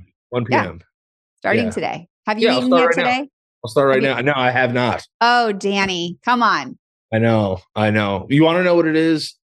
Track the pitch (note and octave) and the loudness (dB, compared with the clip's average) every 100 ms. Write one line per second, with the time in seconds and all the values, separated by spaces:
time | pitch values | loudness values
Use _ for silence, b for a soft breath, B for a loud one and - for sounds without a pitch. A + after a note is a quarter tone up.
0 | F#2 _ - B2 A#2+ D4 F2+ E2+ _ _ | -16 _ -8 -6 0 -2 -2 -10 _ _
1 | _ _ _ _ F#3+ G#3+ A3+ G#3 D3 - | _ _ _ _ -2 0 -2 -4 -6 -8
2 | - _ - G#3+ A#3 C4 B3+ B3+ E3 E3+ | -14 _ -6 0 2 2 2 2 2 2
3 | F3 B3+ C#4+ _ _ _ A#2+ D3+ C#3 C3 | 0 -2 -6 _ _ _ -4 0 2 2
4 | C#3 B2 C3 C#3 B2+ B2 B2+ B2 B2 F2+ | 2 0 -2 0 0 0 0 0 -2 -2
5 | - - A#3 A#3+ A3+ G3 G3 G3 G3 F3+ | -8 -2 2 2 0 -2 -2 -2 -2 -4
6 | F3 F3 - B3 A3+ E3+ C3 - _ _ | -6 -6 -2 2 2 0 -4 -14 _ _
7 | - A2 A2+ A2+ G2+ F#2 _ G#2+ G#2+ G#2+ | -6 0 2 2 0 -4 _ -2 0 0
8 | G#2 G2 G2 C#3 D#3+ F3 F3+ F3 E3 D#3 | 0 -4 -2 2 2 2 2 2 2 0
9 | E3 D#3 - - | 0 -2 -4 -16